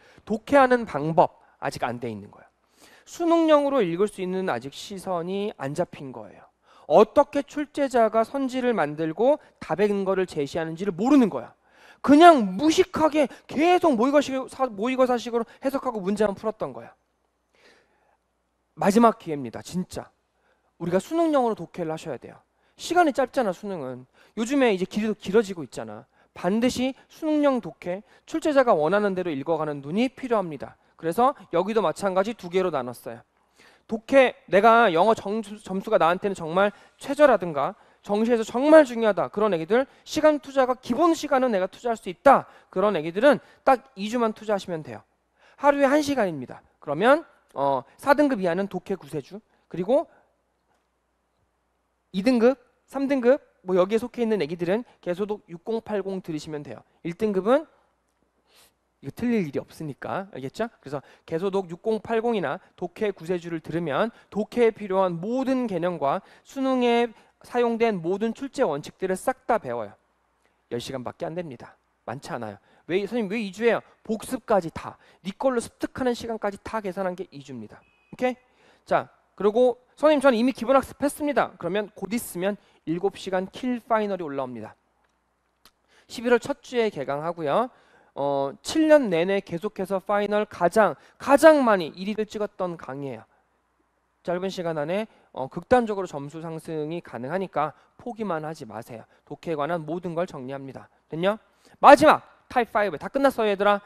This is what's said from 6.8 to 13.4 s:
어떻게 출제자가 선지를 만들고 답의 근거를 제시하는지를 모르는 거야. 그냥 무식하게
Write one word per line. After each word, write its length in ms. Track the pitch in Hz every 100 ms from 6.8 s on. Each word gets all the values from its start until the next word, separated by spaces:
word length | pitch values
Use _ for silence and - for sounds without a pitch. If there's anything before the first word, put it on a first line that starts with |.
| -
어떻게 560 | 160 214 - 285 285
출제자가 840 | 277 - 294 - 277 240 220 220
선지를 500 | 220 277 269 254 247
만들고 640 | 214 147 151 160 160 240 294 - _
답의 280 | - 160 208
근거를 380 | 202 190 190 185
제시하는지를 640 | 156 139 175 160 160 196
모르는 380 | 165 233 294 220
거야. 240 | 139 120 - _ _ - _
그냥 540 | - 294 349 302 202 185
무식하게 720 | 302 320 370 - 311 294 262 -